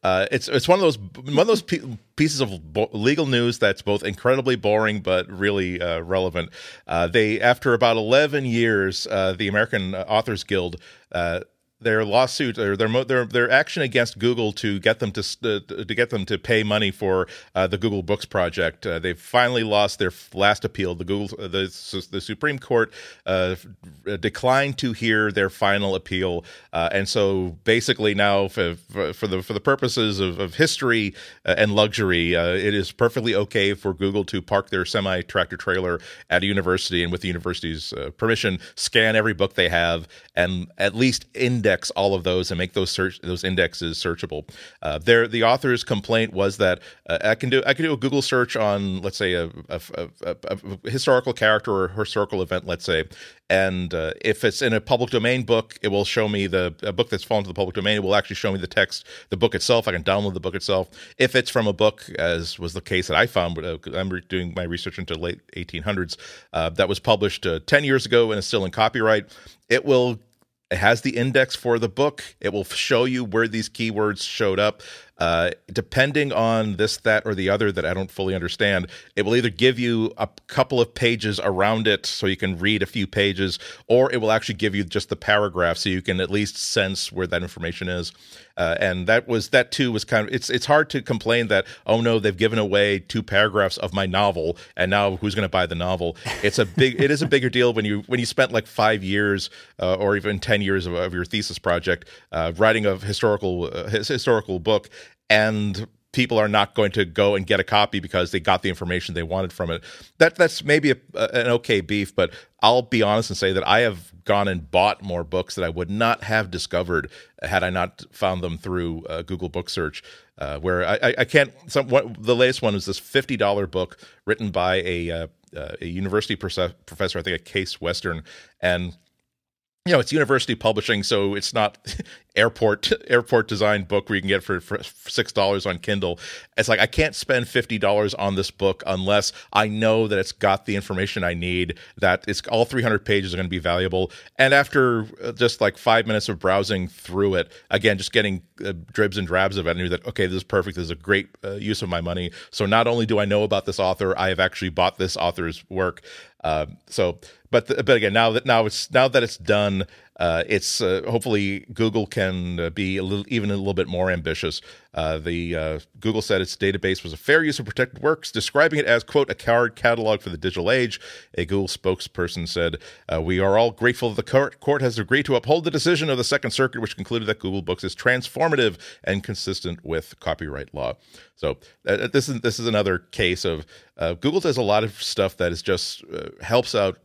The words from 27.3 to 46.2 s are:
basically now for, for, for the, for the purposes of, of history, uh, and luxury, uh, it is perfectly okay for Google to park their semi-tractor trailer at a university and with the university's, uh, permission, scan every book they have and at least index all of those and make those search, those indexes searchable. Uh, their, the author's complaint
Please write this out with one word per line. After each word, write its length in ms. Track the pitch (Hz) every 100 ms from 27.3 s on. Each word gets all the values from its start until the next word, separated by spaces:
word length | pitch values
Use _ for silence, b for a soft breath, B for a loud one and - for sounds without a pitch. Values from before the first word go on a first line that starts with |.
| 95 90 82
basically 500 | - 113 113 127 107
now 360 | 101 104 98 98
for, 260 | - 87 85
for, 380 | _ 98 80
for 140 | 92 107
the, 140 | 92
for 120 | 90
the 80 | 101
purposes 580 | - 139 127 127 110 98
of, 180 | 95 87
of 180 | 95 -
history, 600 | 156 - 131 117 104 B B B -
uh, 100 | 90
and 160 | 107
luxury, 600 | 104 107 107 98 87 85 85
uh, 140 | 85
it 240 | 90 104
is 180 | 101 92
perfectly 420 | - 117 127 117 98
okay 380 | 104 110 98
for 200 | 98 101
Google 320 | 90 98 101 95
to 160 | 98
park 280 | 85 101 98
their 140 | 95
semi-tractor 720 | 92 110 98 92 90 98 87 90
trailer 460 | - 92 90 85 B B B
at 140 | 87
a 20 | 98
university 580 | 98 90 92 - 87
and 80 | 87
with 80 | 87
the 80 | 95
university's, 640 | 87 87 87 85 78 -
uh, 180 | - 69 -
permission, 420 | 113 113 107 92 B B
scan 400 | - 117 110 110
every 180 | 107
book 200 | 90 98
they 160 | - 87
have 400 | 85 85 85 80 B B -
and 340 | 87 92 87 -
at 160 | 98
least 320 | 104 127 117 -
index 360 | 113 123 123 104 92 -
all 240 | - 98 98
of 80 |
those 260 | 87 92 92
and 80 | 87
make 160 | 90
those 160 | - 92
search, 320 | - 92 -
those 220 | 87 87
indexes 520 | 95 92 85 - 85 82
searchable. 540 | 90 85 80 76 - B B B
Uh, 160 | 78 76
their, 300 | 87 117 117
the 160 | 113
author's 400 | 113 127 135 120
complaint 500 | - 110 98 117